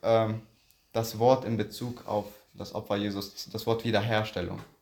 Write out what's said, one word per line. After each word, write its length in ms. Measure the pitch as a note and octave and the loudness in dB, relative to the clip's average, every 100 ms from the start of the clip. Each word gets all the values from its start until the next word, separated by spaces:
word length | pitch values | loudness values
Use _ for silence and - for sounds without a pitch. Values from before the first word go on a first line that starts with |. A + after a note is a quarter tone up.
ähm, 400 | - A2+ A2 A2 - _ _ _ _ | 6 4 4 -2 -8 _ _ _ _
das 260 | A2+ A2+ G#2+ | -4 -2 2
Wort 240 | A#2 C3 | 4 4
in 120 | B2+ A2+ | 2 -2
Bezug 500 | G#2 - A#2+ - - | -4 -6 -10 -10 -4
auf 200 | G#2 G2+ - _ | -4 -4 -14 _
das 220 | - G2 | -12 -10
Opfer 220 | - G#2 G#2 | -8 -2 -2
Jesus, 520 | G#2 G2 G2 - - | 0 -4 -8 -12 -10
das 160 | A2 A#2 | -6 0
Wort 180 | A2+ | 0
Wiederherstellung 720 | A#2 G#2+ A2+ G#2+ G#2+ - F2+ F#2+ - _ | 2 2 2 0 0 -4 -4 -6 -12 _